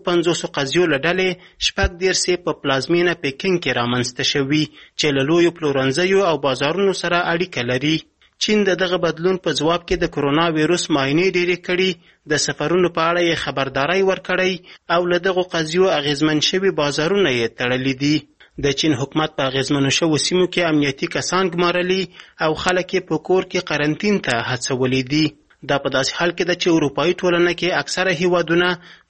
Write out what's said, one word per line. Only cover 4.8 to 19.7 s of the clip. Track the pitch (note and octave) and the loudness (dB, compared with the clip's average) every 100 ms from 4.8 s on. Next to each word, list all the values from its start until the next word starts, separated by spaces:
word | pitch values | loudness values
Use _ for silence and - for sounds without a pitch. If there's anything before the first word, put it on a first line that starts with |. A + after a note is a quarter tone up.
| - - | -12 -4
چې | D#3 C#3 | 0 0
له | C3+ | 2
لویو | E3+ E3+ E3 | 4 2 2
پلورنځیو | D#3 C3+ C3+ C3+ F3+ G3 G3 | -2 0 0 2 2 2 2
او | D3+ C#3 | 2 0
بازارونو | C3 C#3 E3+ G3 F3+ | 0 0 2 0 0
سره | F3 F3 F3 | -2 0 0
اړیکه | E3+ F3+ D3+ A#2+ | -2 -2 -4 -2
لري. | B2+ D3 D#3+ - _ _ - | 0 0 -2 -4 _ _ -6
چین | - G#3+ G3 | 0 2 2
د | F3 | 0
دغه | F#3 F3+ E3 | 0 0 0
بدلون | D#3+ F3 F#3 F3 | 0 0 0 -2
په | C#3+ | 0
ځواب | D3+ E3+ E3+ | 0 0 -2
کې | F3+ | -2
د | E3+ | -2
کرونا | - C#3+ D3 E3+ | 0 0 2 2
ویروس | D#3 D#3 F3 - | 2 2 0 0
معاینې | D3+ C3+ D3 F#3 F3 | 0 2 2 2 0
ډېرې | F3 F3 - | 0 -2 -2
کړي، | F3+ F#3+ E3+ - _ - | 0 0 -2 -10 _ -4
د | D3 - | -2 -2
سفرونو | - D3+ F3+ F3 | -4 0 2 2
په | E3+ E3 | 0 0
اړه | F3 | 0
یې | F3 D#3 | 0 -2
خبرداری | - C3 C3+ C3 C#3+ F#3+ | -4 -4 -2 -2 0 0
ورکړی | F#3+ F#3 - F3+ F#3 F3 - - - | 0 0 -2 -2 -2 -4 -10 -16 -2
او | F3 F3 | 0 2
له | F3 F#3 | 0 0
دغو | F3+ F3+ E3+ | 0 -2 -2
قضیو | D#3 E3+ F#3+ D#3 | -2 2 2 2
اغیزمن | C#3+ C#3+ D#3 D3+ - | 0 0 2 2 0
شوي | F#3 F#3+ D#3+ | 0 0 0
بازارونه | D3 C#3+ D#3 G3+ F3 | 0 0 0 2 2
یې | B2 A#2 - | 0 -2 -2
تړلي | B2 B2+ C3 C3 | -2 -2 -2 -2
دي. | C#3+ D3+ - _ - - | 0 0 -4 _ -20 -4
د | C#3 C3+ | -2 0
چین | D#3+ C3+ | 0 0
حکومت | C#3 D#3 D#3 - | -2 -2 -2 -2
په | C3+ | -2
اغیزمنو | C3 C3 | 0 0